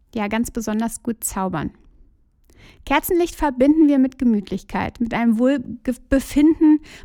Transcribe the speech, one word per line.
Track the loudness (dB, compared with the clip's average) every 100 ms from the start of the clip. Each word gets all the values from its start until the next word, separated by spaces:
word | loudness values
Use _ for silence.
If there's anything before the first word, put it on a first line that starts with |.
| _
ja | -8 -4
ganz | -4 -4
besonders | -6 -6 -4 -6 -8
gut | -10 -8
zaubern. | -8 -6 -6 -6 -8 -12 _ _ _ _ _ _ _ _ -20 -12
Kerzenlicht | -2 -2 0 0 -2
verbinden | -2 -4 2 2 4 4
wir | 4
mit | 0 0
Gemütlichkeit, | 0 0 -2 -10 -6 -6 -6 -6
mit | -4
einem | -2 0 2
Wohlbefinden, | 2 0 -4 -10 -8 -8 -2 -2 0 2 4 6 4 4 0 -12